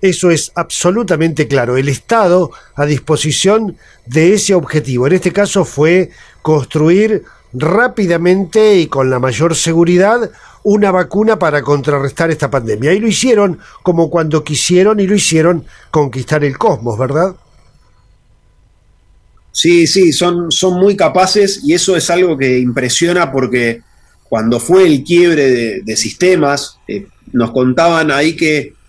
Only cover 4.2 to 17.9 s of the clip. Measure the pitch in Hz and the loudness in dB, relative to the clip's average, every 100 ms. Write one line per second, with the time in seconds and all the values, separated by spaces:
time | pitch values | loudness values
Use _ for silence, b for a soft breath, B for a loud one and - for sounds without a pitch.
4.2 | 165 202 - 190 143 156 127 123 131 180 | 2 2 2 -2 0 -4 -4 -2 0 0
5.2 | 185 196 202 196 170 - 156 180 180 b | 0 -2 -2 0 -4 0 2 2 0 b
6.2 | b b - 156 123 151 156 180 220 208 | b b -2 -2 0 0 2 4 2 0
7.2 | B B B 123 156 190 247 247 190 170 | B B B -6 -2 0 0 0 -2 0
8.2 | 175 185 185 220 214 202 147 135 131 127 | 2 0 0 2 4 4 0 0 0 0
9.2 | 127 113 160 160 - 165 170 180 190 240 | -2 0 -2 0 -2 0 2 4 2 2
10.2 | 220 B B B - 208 202 185 165 190 | -2 B B B 0 2 2 0 -2 -2
11.2 | 220 214 170 147 143 143 135 143 135 - | 0 0 0 -2 0 -2 0 -2 -4 -4
12.2 | 165 156 139 135 113 107 131 190 226 185 | -2 -2 -2 -4 -4 -4 0 0 0 -2
13.2 | 262 226 202 165 B B - 165 165 170 | 0 2 2 -2 B B -4 0 0 0
14.2 | 156 156 156 147 - 175 196 214 196 208 | 0 -2 -2 -6 0 2 2 2 0 0
15.2 | - 160 160 175 - b b 160 143 127 | 0 2 2 0 -4 b b -2 -2 -4
16.2 | 123 156 147 135 226 139 117 107 127 143 | -4 -2 -2 0 -2 -2 -4 -4 -2 -2
17.2 | 185 185 _ _ _ _ _ | -2 -4 _ _ _ _ _